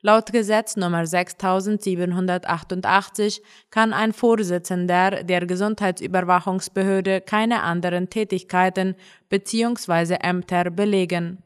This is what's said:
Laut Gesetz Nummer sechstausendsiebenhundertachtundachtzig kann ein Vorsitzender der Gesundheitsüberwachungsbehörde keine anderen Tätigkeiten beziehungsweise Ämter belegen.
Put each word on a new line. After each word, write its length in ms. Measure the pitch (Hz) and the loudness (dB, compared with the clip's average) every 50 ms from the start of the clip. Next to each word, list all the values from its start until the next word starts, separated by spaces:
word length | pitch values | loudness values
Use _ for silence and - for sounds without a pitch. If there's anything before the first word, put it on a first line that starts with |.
Laut 300 | - 208 214 226 220 - | 6 6 6 6 4 2
Gesetz 440 | 208 240 220 196 214 214 226 - - | 0 0 2 2 2 0 0 0 -4
Nummer 300 | 208 185 175 175 170 165 160 | -2 -2 0 0 0 -2 0
sechstausendsiebenhundertachtundachtzig 2250 | 170 180 185 180 - _ - 190 185 190 190 202 214 202 - 196 185 175 180 175 175 185 185 180 180 180 175 - 170 165 - - 185 180 185 196 185 196 196 - _ - 208 208 - - _ _ - - _ _ | 0 0 -2 -2 -6 _ 0 0 0 2 2 0 -2 -2 -2 -2 -2 -2 -2 -2 0 0 0 0 -2 -2 -2 -4 -4 -4 -4 -6 -8 -4 0 2 2 2 2 0 _ -2 -2 -2 -2 -6 _ _ -20 -20 _ _
kann 200 | - 220 220 220 | 0 0 2 2
ein 220 | 214 139 220 220 208 | 2 0 0 0 -2
Vorsitzender 1080 | - - 233 226 220 214 175 175 175 175 - 190 180 180 180 175 180 185 190 202 - - | 2 4 4 4 4 2 0 -2 -4 -2 -2 -2 -2 0 2 4 4 4 2 0 -2 -2
der 240 | 170 180 175 175 175 | 0 0 0 0 -2
Gesundheitsüberwachungsbehörde 1700 | 185 180 202 208 220 - 202 185 180 - - - 180 185 180 175 180 180 - 202 185 185 - - _ 196 196 196 196 190 180 196 190 190 | -2 -2 -2 -2 -2 -2 -2 -2 -2 -2 -6 -2 -2 -2 2 2 2 2 2 0 -4 -4 -4 -6 _ -2 0 0 0 0 0 0 -2 -2
keine 420 | 190 - - 214 220 226 240 226 - | -2 -2 -2 0 0 2 0 0 -2
anderen 480 | - 170 175 170 180 175 175 180 185 | -2 -2 -2 -2 -2 -2 -2 -4 -4
Tätigkeiten 840 | - 226 214 185 196 180 - _ - 185 185 185 185 190 185 190 185 - - - - _ _ _ | -4 -4 -4 -2 -4 -6 -6 _ 0 2 2 2 2 0 -2 -2 -4 -6 -12 -20 -20 _ _ _
beziehungsweise 920 | - 196 196 - - 226 226 233 240 220 - - 170 165 170 165 180 - | -4 -4 -2 -2 -2 -2 0 0 -2 -4 -4 -2 0 0 2 0 -2 -2
Ämter 500 | - 175 180 180 175 - 180 175 175 180 | -2 -2 -2 -2 -4 -2 0 0 0 0
belegen. 720 | 170 180 202 214 202 190 185 165 180 175 170 170 180 190 - | 0 0 0 2 2 2 2 0 0 -4 -4 -4 -8 -12 -18